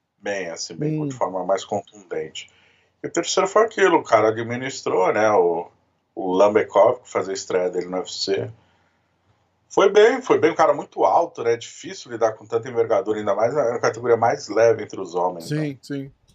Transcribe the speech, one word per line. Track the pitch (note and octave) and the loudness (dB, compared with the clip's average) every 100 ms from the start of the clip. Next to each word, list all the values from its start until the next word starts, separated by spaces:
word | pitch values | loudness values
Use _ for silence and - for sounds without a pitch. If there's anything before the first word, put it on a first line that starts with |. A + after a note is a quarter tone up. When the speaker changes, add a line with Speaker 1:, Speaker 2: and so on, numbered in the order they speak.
| _ _ | _ _
Speaker 1:
bem, | G2+ G2+ F2 | -8 -6 -6
assim, | E2 - E2+ | -10 -12 -6
bem, | D3+ D#3 | -4 -4
Speaker 2:
Hum. | D3 | -6
Speaker 1:
de | C3 | -6
forma | F#2+ F#2 F2+ | -6 -4 -2
mais | F#2+ | -2
contundente. | - G2+ - G#2 F2+ E2+ D#2 - - _ _ _ _ _ | -2 -6 -8 -16 -10 -8 -8 -12 -18 _ _ _ _ _
E | C#3+ | -8
o | |
terceiro | E3+ E3 - F#3+ | -6 -2 -2 0
foi | F#3+ A3+ | 2 0
aquilo, | - F#3+ D#3+ | 2 2 2
o | |
cara | - A2+ A2 | 2 4 4
administrou, | A2 A2+ B2 C3 - C3 B2 F#2 | 0 -6 -6 -8 -8 -4 0 2
né, | G#2+ G#2+ | 2 4
o, | G#2 F2 E2 E2+ _ _ _ _ - | 4 2 0 -6 _ _ _ _ -10
o | F#2+ | -2
Lambekov, | F#2 G#2 G#2+ F#2+ G2+ G#2+ - | 4 4 4 2 4 4 4
que | - | -4
fazia | G#2 F#2 | -6 -4
a | G2 | -8
estreia | - F#2 F2+ | -4 -2 -2
dele | F2+ F2 | -4 -6
no | F#2 | -6
U | |
F | F2 | -8
C. | - - - A#2 - _ _ _ _ _ _ _ _ _ _ _ | -8 -4 -4 -4 -12 _ _ _ _ _ _ _ _ _ _ _
Foi | - G3 | 2 4
bem, | G3+ A3 B3+ | 6 6 4
foi | - C#3 | 0 2
bem, | D3+ | 2
um | D#3+ | 2
cara | D#3 | 2
muito | C#3+ D3+ - | 2 -6 -2
alto, | A#2 B2 E3+ - | 2 2 0 -2
né, | A#2 A#2 | -2 -2
difícil | - - D3 F#3+ C3+ | -4 -18 -16 -16 -14
lidar | A#2 A2 | -2 -2
com | - G#2+ | -2 -6
tanta | A#2 B2 | -6 -4
envergadura, | A#2 A2+ G#2 G#2 G#2+ | -2 0 0 0 -4
ainda | G#2 | -2
mais | G2 A#2 D3 | 0 0 0
na | A#2 A#2+ | -2 0
categoria | B2+ A2+ A#2+ A2+ | -2 -2 0 2
mais | A#2 C#3+ - | 2 -2 -2
leve | G2+ A#2 G#2+ | 4 4 4
entre | G#2 G#2 | -2 -10
os | F#2 F2 | -8 -4
homens, | F2+ E2+ E3 | -4 -4 -8
Speaker 2:
Sim, | D3+ D3+ | -6 -6
Speaker 1:
né? | C3 | -10
Speaker 2:
sim. | - C#3+ C#3 - _ | -10 -10 -10 -18 _